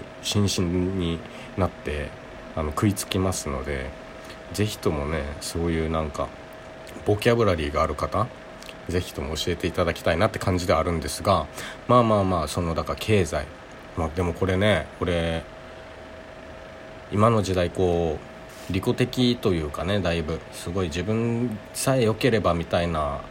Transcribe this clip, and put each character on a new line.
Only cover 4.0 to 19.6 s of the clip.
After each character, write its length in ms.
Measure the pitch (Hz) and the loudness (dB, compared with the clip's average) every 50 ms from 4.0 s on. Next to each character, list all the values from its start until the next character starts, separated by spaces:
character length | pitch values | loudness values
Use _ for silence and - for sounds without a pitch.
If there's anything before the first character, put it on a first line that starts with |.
| - - - - - - - - - - - | -14 -14 -16 -14 -14 -14 -14 -14 -12 -6 -2
ぜ 140 | - 104 107 | 0 0 0
ひ 100 | - - | 0 0
と 140 | - 104 | 0 0
も 160 | 80 73 71 76 | 0 0 0 -2
ね、 160 | 80 78 71 71 71 78 | -2 -2 -2 -4 -6 -8
そ 160 | - - - 82 | -8 -6 -2 0
う 140 | 82 85 | 0 2
い 160 | 82 82 80 78 | 2 2 2 0
う 20 | |
な 120 | 82 80 | 0 0
ん 100 | 78 76 | -2 -2
か、 160 | - - 69 - - - - - - - - - - - - - - - - - | -2 -4 -4 -6 -6 -10 -16 -16 -16 -16 -16 -16 -16 -16 -14 -14 -14 -4 0 2
ボ 100 | 104 101 | 2 4
キ 140 | - 117 | 4 4
ャ 40 | 120 | 6
ブ 100 | 117 113 | 6 6
ラ 100 | 101 90 | 4 4
リ 140 | 80 73 71 | 2 2 0
ー 40 | 73 | 2
が 80 | 76 | 2
あ 60 | 78 76 | 2 0
る 80 | 76 | 0
方、 320 | - 78 - - 95 117 131 - - - - - - - - - - - - | -2 -2 0 2 0 0 0 -4 -10 -16 -16 -16 -14 -14 -14 -14 -12 -6 -2
ぜ 140 | 85 90 | -2 -2
ひ 140 | 85 - - | -2 -2 -4
と 80 | - 71 | -6 -6
も 120 | 71 80 | -4 -4
教 180 | - - 90 87 | -2 -2 -2 -2
え 20 | |
て 100 | - - | 0 -2
い 60 | 85 | 0
た 140 | - - 90 | 0 2 2
だ 100 | 85 82 | 2 0
き 80 | - - | 0 2
た 100 | 92 82 | 2 2
い 40 | 82 | 4
な 100 | 104 110 | 2 2
っ 20 | |
て 80 | - - | 0 0
感 220 | - 101 92 85 | 0 2 2 2
じ 80 | 82 87 | 4 4
で 60 | 87 | 4
は 60 | 78 | 4
あ 40 | 80 | 4
る 80 | 90 | 2
ん 80 | 85 80 | 0 0
で 100 | 71 71 | -2 -4
す 140 | - - - | -4 -2 2
が、 240 | 101 95 82 73 - - - - - - - - - | 2 2 2 2 -2 -6 -10 -12 -12 -12 -6 2 4
ま 120 | 120 123 | 6 6
あ 40 | 117 | 8
ま 160 | 110 110 104 | 6 6 4
あ 40 | 98 | 4
ま 200 | 95 92 85 78 | 4 2 2 0
あ、 40 | 76 | 0
そ 140 | - 90 | 0 0
の、 140 | 85 85 82 | 0 0 0
だ 80 | 76 76 | 0 -2
か 100 | 78 71 | -2 -4
ら 60 | - | -2
経 260 | - - 110 98 87 | 2 4 4 6 4
済。 220 | 78 82 73 65 - - - - - - - - - - - | 4 0 -2 -4 -6 -10 -14 -16 -18 -18 -18 -18 -10 -4 -2
ま 80 | 80 | -2
あ、 40 | 78 76 | -2 0
で 60 | 90 | 0
も 120 | 90 87 80 | 0 0 0
こ 120 | - 98 | 0 2
れ 100 | 95 92 | 2 2
ね、 300 | 92 98 107 98 80 73 - - - | 4 4 4 4 4 2 -2 -6 -4
俺、 420 | - 90 87 85 82 82 82 82 - - - - - - - - - - - - - - - - - - - - - - - - - - - - - - - - - - | 0 0 2 2 2 0 0 -2 -4 -8 -12 -16 -16 -16 -16 -16 -16 -16 -16 -16 -16 -16 -16 -16 -16 -16 -16 -16 -16 -14 -14 -14 -16 -16 -16 -16 -16 -16 -16 -16 -8 -2
今 200 | - 104 107 117 | 2 6 6 6
の 100 | 117 110 | 6 6
時 140 | 95 95 92 | 4 2 2
代 160 | 90 87 85 | 2 2 2
こ 480 | - - 92 87 87 85 85 80 76 - | 2 2 4 4 4 4 2 2 0 -2
う、 120 | - - - - - - - - - - | -6 -12 -16 -16 -16 -16 -16 -12 -6 -4
利 80 | 90 95 | -2 0
己 120 | - 123 120 | 2 2 2
的 420 | - 127 123 - 127 123 123 120 | 2 0 0 2 2 4 4 4
と 160 | 120 - 107 | 2 2 2
い 100 | 90 82 | 2 2